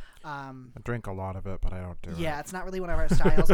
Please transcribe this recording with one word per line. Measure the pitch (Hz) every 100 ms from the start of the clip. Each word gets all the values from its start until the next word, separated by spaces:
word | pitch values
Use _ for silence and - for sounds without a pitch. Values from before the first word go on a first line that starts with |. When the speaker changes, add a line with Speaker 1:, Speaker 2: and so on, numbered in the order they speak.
| - -
Speaker 1:
Um, | 156 143 135 131 127 123
Speaker 2:
I |
drink | 107 120 104
a |
lot | 95 95 95
of | 98
it, | 92
but | -
I | 92
don't | 90 85
do | - 170
Speaker 1:
yeah, | 165 147
Speaker 2:
it. |
Speaker 1:
it's | 147
not | 185 190
really | 185
one | 175
of | 165
our | 196
styles. | 185 180 196 -